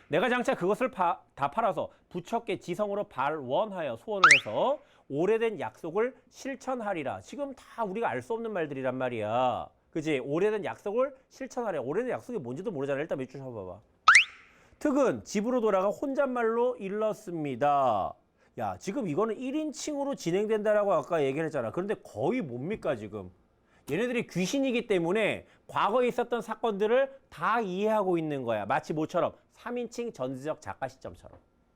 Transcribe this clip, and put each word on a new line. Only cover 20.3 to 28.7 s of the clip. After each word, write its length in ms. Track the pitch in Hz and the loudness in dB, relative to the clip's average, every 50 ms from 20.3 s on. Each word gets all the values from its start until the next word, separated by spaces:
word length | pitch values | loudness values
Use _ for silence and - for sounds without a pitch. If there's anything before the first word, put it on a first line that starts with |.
| 170 - 220 208 220 214 208 220 208 208 208 202 | 0 2 2 2 0 2 2 2 4 4 4 4
아까 320 | 180 156 135 - 175 160 139 | 2 2 2 0 0 2 2
얘기를 200 | 135 131 160 160 | 2 2 0 -2
했잖아. 280 | 151 151 135 117 107 | -2 -2 -2 -2 -2
그런데 220 | - 170 190 202 202 | -2 -2 -2 -2 -4
거의 460 | - - - - 104 127 175 247 262 | -6 -6 -10 -6 -2 0 0 0 0
뭡니까, 540 | 190 123 120 123 135 185 220 - - 165 135 | -4 -4 -6 -6 -6 -6 -6 -4 -2 -2 -2
지금? 380 | 104 107 95 104 104 92 90 - _ _ _ _ _ _ _ _ _ _ - | -2 -4 -8 -8 -10 -10 -10 -14 _ _ _ _ _ _ _ _ _ _ -4
얘네들이 380 | 143 190 240 247 240 240 - - | -2 0 0 0 0 -2 -4 -2
귀신이기 580 | - 175 185 180 277 277 269 269 233 240 - | -2 -2 0 2 2 2 2 2 2 0 2
때문에 640 | - 196 175 170 170 196 226 208 160 117 87 - - - _ _ | 2 2 2 2 2 2 2 2 2 0 -2 -6 -14 -20 _ _
과거에 400 | - - 143 165 196 214 254 247 | -4 0 2 2 4 4 4 4
있었던 340 | 240 - 247 233 240 240 233 | 4 2 0 -2 0 -2 -4
사건들을 720 | - 220 220 - - 226 202 190 214 214 240 262 277 269 - - - _ | -2 -6 -6 -2 -2 -2 2 2 2 4 4 4 4 2 -2 -12 -20 _
다 320 | - 143 170 196 220 240 | -8 -2 0 2 2 2
이해하고 560 | 220 185 180 190 208 214 220 214 196 185 175 | 0 0 -2 0 0 2 2 2 2 2 2
있는 280 | 170 160 156 147 135 123 | 2 0 -2 -2 -2 0
거야. 220 | 117 110 104 98 | 0 0 0 0
마치 260 | 101 | 0